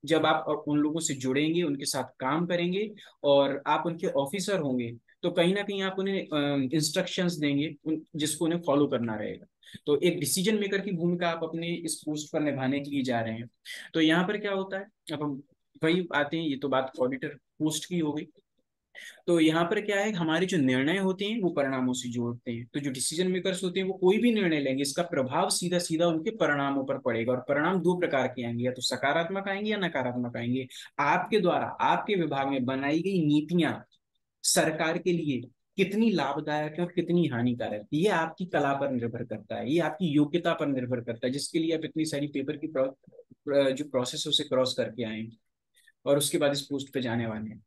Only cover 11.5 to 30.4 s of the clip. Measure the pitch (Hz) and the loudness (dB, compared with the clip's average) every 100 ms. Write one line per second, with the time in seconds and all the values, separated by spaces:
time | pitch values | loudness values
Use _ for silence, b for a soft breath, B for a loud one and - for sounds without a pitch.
11.5 | 165 170 170 165 - - 151 151 160 151 | -4 -4 -4 -6 -8 -6 -6 -4 -2 0
12.5 | 131 131 139 143 143 127 117 113 113 120 | 0 0 -2 -2 -4 0 0 -2 -6 -10
13.5 | _ - B B 160 160 165 180 208 208 | _ -16 B B 2 4 4 2 -2 -2
14.5 | 196 190 190 202 _ - 151 147 135 - | -2 -4 -6 -10 _ -10 -6 -4 -6 -12
15.5 | _ _ - 160 175 175 - 143 165 165 | _ _ -2 0 2 2 0 0 -2 -2
16.5 | 135 143 131 131 - 127 135 151 143 _ | -2 0 0 0 -2 -2 -2 -8 -10 _
17.5 | _ 156 156 - 180 156 147 - _ _ | _ -2 -2 -4 -2 0 -2 -8 _ _
18.5 | _ _ _ _ - B B - 170 160 | _ _ _ _ -18 B B 2 6 6
19.5 | 160 170 214 214 202 208 196 160 160 185 | 4 2 0 0 0 0 0 0 2 2
20.5 | 185 131 127 139 185 190 190 202 226 180 | 2 4 4 2 2 0 0 -2 0 0
21.5 | 156 139 135 127 127 123 120 120 120 - | 0 0 0 0 -2 -4 -4 -4 -4 -8
22.5 | 117 117 151 139 127 - 160 185 185 190 | -8 -6 -6 -4 -4 -4 0 0 0 -2
23.5 | 180 185 185 190 190 185 214 240 214 185 | -2 -2 -2 -4 2 4 6 4 4 2
24.5 | 156 139 135 139 - 175 143 123 147 196 | 2 0 0 -2 -2 -2 0 0 2 2
25.5 | 208 175 175 175 160 170 160 160 - 156 | 0 0 0 0 2 2 2 -2 0 2
26.5 | 143 139 139 131 131 135 113 117 127 123 | 2 2 0 -2 -2 0 0 0 0 0
27.5 | 143 156 190 170 175 165 143 123 123 117 | 0 2 2 2 2 2 2 0 -2 -4
28.5 | 117 123 123 - 123 139 156 170 196 196 | -2 -2 -2 -4 0 0 0 0 -4 -4
29.5 | 196 208 208 175 151 127 123 120 120 | -4 -2 0 0 -2 -2 -2 -4 -4